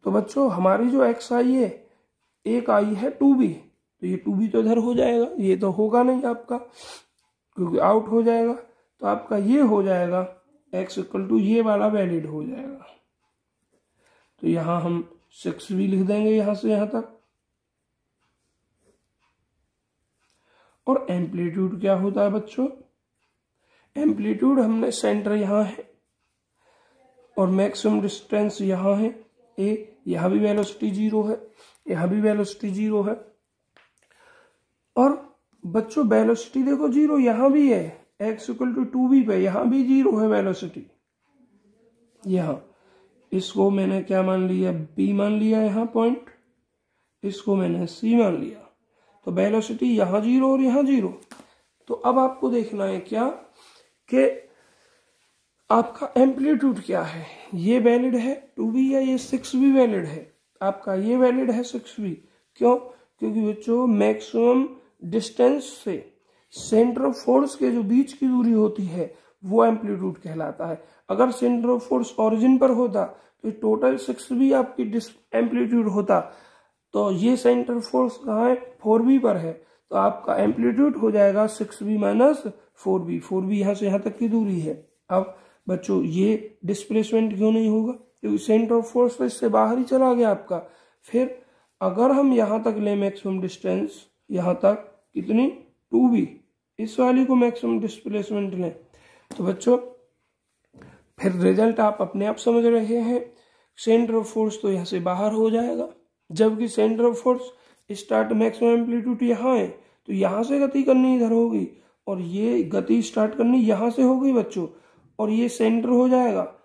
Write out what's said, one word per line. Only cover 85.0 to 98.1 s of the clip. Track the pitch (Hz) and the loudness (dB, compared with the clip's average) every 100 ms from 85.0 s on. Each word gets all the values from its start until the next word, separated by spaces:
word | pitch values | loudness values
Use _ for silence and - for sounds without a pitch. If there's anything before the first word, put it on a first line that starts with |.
| _ | _
अब | 185 190 - _ _ - | -2 -2 -10 _ _ -6
बच्चों | 185 - 190 | -6 -2 -2
ये | 170 170 196 214 - _ 180 | 0 0 2 0 -4 _ -8
displacement | 196 - 220 214 226 220 196 | -8 -2 -2 0 0 0 0
क्यों | 220 | 2
नहीं | 220 220 | 2 2
होगा, | 214 220 | 0 -2
क्योंकि | 254 _ _ 214 208 | -6 _ _ -4 -4
center | - 220 226 233 | 2 2 4 0
of | 226 | 0
force | 240 247 240 | 0 0 0
तो | |
इससे | 254 - 233 | -6 -2 0
बाहर | 214 220 247 | 2 2 0
ही | |
चला | 247 262 262 | 0 2 4
गया | 240 226 | 4 2
आपका। | 202 - 170 - _ _ _ _ | 0 -4 -8 -8 _ _ _ _
फिर | 233 254 - _ _ _ _ | -2 -2 -6 _ _ _ _
अगर | 190 180 254 | -4 2 2
हम | 277 277 | 4 4
यहाँ | 247 208 220 | 4 2 0
तक | 226 214 | -2 -2
लें | 208 202 | -2 0
maximum | 196 196 196 190 | -2 -4 -6 -4
distance, | 185 - 185 185 208 - _ _ _ | -6 -6 -4 -4 -4 -10 _ _ _
यहाँ | 180 175 175 | -4 -2 2
तक | 196 214 - _ _ | 2 2 -6 _ _
कितनी, | - 180 220 269 - - _ _ | -10 0 2 2 -2 -20 _ _
टू | 226 254 | 2 4
बी, | 233 - - _ _ _ - | 2 0 -8 _ _ _ -12
इस | 220 - | -8 0
वाली | 254 254 | 2 4
को | 262 | 4
maximum | 254 240 240 233 226 | 4 2 0 -2 -2
displacement | 214 - - | -4 -8 -8